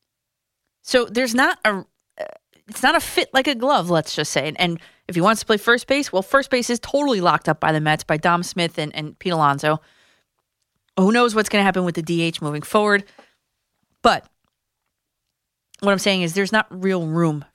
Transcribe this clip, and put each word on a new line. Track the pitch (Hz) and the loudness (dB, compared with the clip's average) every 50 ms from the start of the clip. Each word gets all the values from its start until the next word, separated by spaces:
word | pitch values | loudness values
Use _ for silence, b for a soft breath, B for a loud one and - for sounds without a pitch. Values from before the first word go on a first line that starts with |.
| _ _ _ _ _ _ _ _ _ _ _ _ _ _ _ _ _ | _ _ _ _ _ _ _ _ _ _ _ _ _ _ _ _ _
So | - - 247 240 | -2 0 0 0
there's | - 202 233 262 247 220 | 0 -2 -2 -2 0 0
not | 247 269 330 359 - _ | 2 2 2 0 -2 _
a, | 214 202 190 - - _ _ _ _ _ - | -8 -8 -8 -8 -12 _ _ _ _ _ -14
uh, | - - - - _ _ _ _ _ - | -14 -14 -14 -20 _ _ _ _ _ -18
it's | 214 - - | -12 -2 0
not | 269 320 | 0 0
a | 330 | 0
fit | - - - - 330 - - | -2 -2 -4 -4 -4 0 0
like | 262 262 311 | 0 0 0
a | 277 | -2
glove, | 226 233 269 294 220 165 175 | -2 0 0 0 0 2 2
let's | 175 160 151 - - | 0 0 0 -2 -6
just | - 151 - - | -6 -6 -2 -2
say. | 151 131 156 | -2 -4 -4
And, | 151 - | -4 -2
and | 180 175 170 160 b b b b b - | -2 -2 -2 -6 b b b b b -6
if | 175 | -2
he | 175 | 0
wants | 170 208 226 208 | 2 2 2 0
to | - | 0
play | - 220 | 0 -2
first | 202 - - 233 240 - - | 0 2 2 2 0 2 0
base, | 269 285 277 - | -2 -2 -2 -2
well, | - 185 | -2 -4
first | 190 - - 277 269 - | -2 2 2 2 2 2
base | - 240 233 - | 0 -2 0 -2
is | 240 233 | -4 -4
totally | - - - 277 294 285 247 196 | -4 -2 -2 0 2 2 0 2
locked | 175 175 151 147 - - | 2 2 2 2 0 -2
up | 156 - | -2 0
by | - 160 | 0 0
the | 156 156 | 0 2
Mets, | 151 151 156 151 - | 2 0 0 0 0
by | - 160 156 | -2 -4 0
Dom | - 180 170 175 175 | 2 2 0 0 -2
Smith | - - 185 170 165 - - | -4 -4 -4 -4 -4 -2 -6
and, | 156 151 - | -8 -6 -6
and | - 151 151 - _ | -10 -10 -10 -12 _
Pete | - 185 | -6 -4
Alonso. | 175 160 156 143 139 139 156 151 156 156 b b b b b b b b b b _ _ _ _ _ _ _ _ _ _ _ _ _ - | 0 2 2 2 2 0 0 0 -2 -2 b b b b b b b b b b _ _ _ _ _ _ _ _ _ _ _ _ _ 2
Who | 185 196 226 | 2 4 4
knows | 240 247 240 208 | 4 2 2 2
what's | 220 208 - | 0 -2 0
gonna | - 208 196 | 0 2 2
happen | 196 185 190 180 | 2 2 2 -2
with | 175 170 | -2 -4
the | 175 | -6
D | 160 156 175 170 | -4 -4 -2 0
H | 165 165 160 - | 0 -2 -4 -4
moving | 160 147 147 151 147 | -8 -6 -6 -8 -10
forward. | - - 214 208 208 202 202 196 b b b b b b b _ _ _ _ _ _ _ _ _ _ _ _ | 0 0 2 2 4 2 0 0 b b b b b b b _ _ _ _ _ _ _ _ _ _ _ _
But | - 233 196 131 - _ _ _ _ _ _ _ _ _ _ _ _ _ _ _ _ _ _ _ _ _ _ _ _ _ _ _ _ _ - _ | 2 2 2 2 -2 _ _ _ _ _ _ _ _ _ _ _ _ _ _ _ _ _ _ _ _ _ _ _ _ _ _ _ _ _ -16 _
what | 196 202 202 | 0 0 0
I'm | 185 | 2
saying | - 208 196 185 175 | 2 0 0 2 0
is | 165 160 | -2 -2
there's | 196 196 180 | -2 -2 0
not | 220 214 - - | 0 0 0 0
real | - 185 185 190 190 180 165 156 | -6 -4 -2 -2 -2 0 -2 -2
room | 156 170 170 160 151 147 139 - _ | 0 0 0 0 0 -4 -8 -14 _